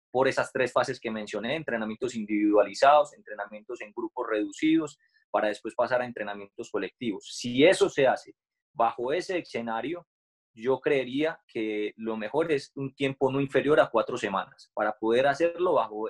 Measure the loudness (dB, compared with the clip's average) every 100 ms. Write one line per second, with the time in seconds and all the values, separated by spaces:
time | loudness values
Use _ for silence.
0 | _ 0 0 0 -2 -2 0 0 -2 -4
1 | -8 -8 -6 -6 -4 -6 -4 -4 -4 -6
2 | -6 -6 -4 0 4 4 4 4 6 6
3 | 4 -4 -14 -12 -12 -12 -14 -14 -12 -10
4 | -8 -8 -4 -2 -2 -2 2 2 0 -8
5 | _ _ _ 0 0 -2 -6 -2 0 0
6 | -2 -6 -8 -10 -12 -14 -6 -4 -4 -6
7 | -6 -6 -8 -10 -2 6 6 6 4 4
8 | 2 2 -4 -20 _ _ _ -2 -2 0
9 | -2 -2 -2 -6 -6 -6 -6 -6 -6 -10
10 | -14 _ _ _ _ -6 -2 0 2 0
11 | 0 -2 -2 -4 _ -6 -4 -2 -4 -6
12 | -6 -6 -2 -2 0 -2 -4 -10 -10 -2
13 | -4 0 0 2 0 2 4 4 4 2
14 | 0 -2 -2 -2 -4 -12 -12 -4 -4 -2
15 | 2 4 4 2 0 2 2 2 0 -4
16 | -8